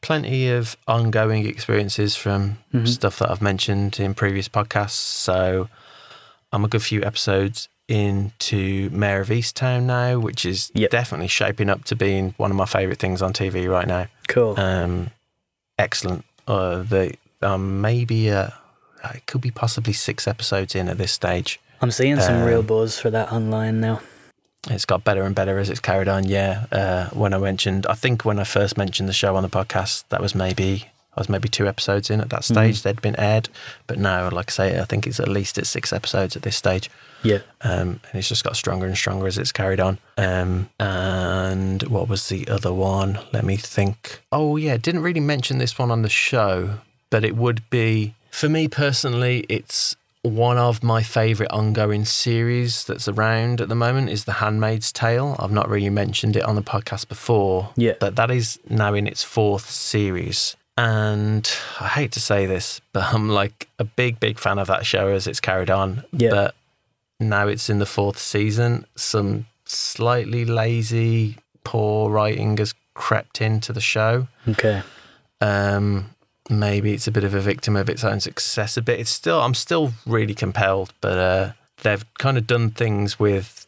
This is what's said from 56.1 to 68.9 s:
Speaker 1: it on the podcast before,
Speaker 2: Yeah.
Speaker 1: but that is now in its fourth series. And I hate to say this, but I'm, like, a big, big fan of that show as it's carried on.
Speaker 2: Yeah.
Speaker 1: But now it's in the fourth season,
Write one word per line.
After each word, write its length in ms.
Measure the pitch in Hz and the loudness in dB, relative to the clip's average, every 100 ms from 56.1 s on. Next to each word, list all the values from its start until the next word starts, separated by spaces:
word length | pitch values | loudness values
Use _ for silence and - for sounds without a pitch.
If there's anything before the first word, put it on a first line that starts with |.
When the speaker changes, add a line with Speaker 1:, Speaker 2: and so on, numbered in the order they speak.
| 104 113 107 | 0 0 2
Speaker 1:
it 80 | |
on 100 | - | 2
the 80 | 104 | 0
podcast 460 | 107 104 - 104 - | 0 -4 -4 -8 -8
before, 600 | - - 117 98 92 101 - | -10 0 2 4 2 0 2
Speaker 2:
Yeah. 180 | 117 - | 2 2
Speaker 1:
but 160 | 101 98 | -2 0
that 140 | 117 | 0
is 300 | 127 113 - - | 2 -2 -6 -4
now 260 | 113 104 | 0 2
in 120 | 104 104 | 2 -2
its 160 | 101 | -4
fourth 440 | - - 107 101 - | -4 2 2 2 -2
series. 880 | - - 107 101 90 117 107 - - _ - | -4 -2 0 0 -2 -2 -2 -4 -6 _ 0
And 720 | 117 110 107 104 104 107 110 - - - | 2 2 0 0 2 0 0 -4 -8 -8
I 80 | - | -4
hate 240 | - 143 | -2 -2
to 80 | - | -2
say 260 | - 101 95 | 0 2 2
this, 340 | 92 - - _ | 0 -4 -8 _
but 200 | - 98 | -2 0
I'm, 160 | 113 107 | 2 2
like, 400 | 104 98 - - _ | 2 0 -4 -18 _
a 40 | |
big, 360 | 110 - 123 117 | -6 0 -2 0
big 180 | 110 110 | -2 0
fan 200 | - 101 | -2 0
of 100 | 95 | 0
that 180 | 95 - | 0 0
show 220 | 98 98 | 0 2
as 180 | 98 92 | 0 -2
it's 140 | - | -4
carried 300 | - 92 90 | -2 0 2
on. 340 | 98 95 101 - | 2 2 -2 -6
Speaker 2:
Yeah. 180 | - 117 | 2 4
Speaker 1:
But 240 | 104 101 - _ _ _ _ _ _ | 4 2 -2 _ _ _ _ _ _
now 300 | 110 101 104 | 0 2 2
it's 200 | 104 - | 0 0
in 100 | 104 | 0
the 60 | 101 | 0
fourth 320 | - 101 101 | 0 -2 -2
season, 680 | - 104 107 107 120 120 - | -4 0 0 2 2 0 -4